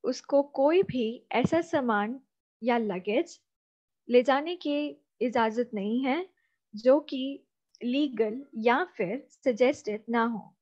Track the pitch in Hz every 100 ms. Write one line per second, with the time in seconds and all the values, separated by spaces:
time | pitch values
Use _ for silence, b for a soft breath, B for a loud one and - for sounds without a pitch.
0 | - 254 - 285 285 - 277 349 381 254
1 | 220 240 _ 226 - 330 330 311 247 208
2 | 208 262 _ _ _ _ 233 240 220 185
3 | 185 226 339 - _ _ _ _ _ _
4 | - 240 254 269 311 349 302 294 294 -
5 | _ _ 247 233 226 220 240 214 202 233
6 | 262 294 381 _ _ _ _ 208 254 285
7 | 302 269 269 277 _ _ _ _ 240 262
8 | 294 226 220 240 285 226 220 254 359 -
9 | 175 247 - _ 269 220 247 294 - 214
10 | 226 233 233 220 - _